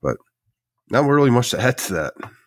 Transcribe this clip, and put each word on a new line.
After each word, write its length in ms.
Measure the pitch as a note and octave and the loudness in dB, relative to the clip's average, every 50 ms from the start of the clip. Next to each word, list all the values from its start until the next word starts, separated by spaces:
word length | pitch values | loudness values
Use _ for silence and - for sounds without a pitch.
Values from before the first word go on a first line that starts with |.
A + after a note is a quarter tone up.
But 140 | - C2+ - - _ _ _ _ _ _ _ _ _ _ _ _ _ - | -6 -6 -6 -6 _ _ _ _ _ _ _ _ _ _ _ _ _ -2
not 140 | G#2+ C3 D3 | 0 0 2
really 260 | C#3 D#3 D3 C#3+ C3 | 2 4 4 4 4
much 200 | A#2+ B2 A#2+ - | 4 2 2 0
to 100 | - - | -4 -2
add 180 | A2 B2+ B2 - | -2 -2 -2 -2
to 140 | - - F#2 | -6 -6 -4
that. 180 | D#2+ D2 - - - - - - _ _ | -4 -4 -6 -8 -12 -20 -20 -20 _ _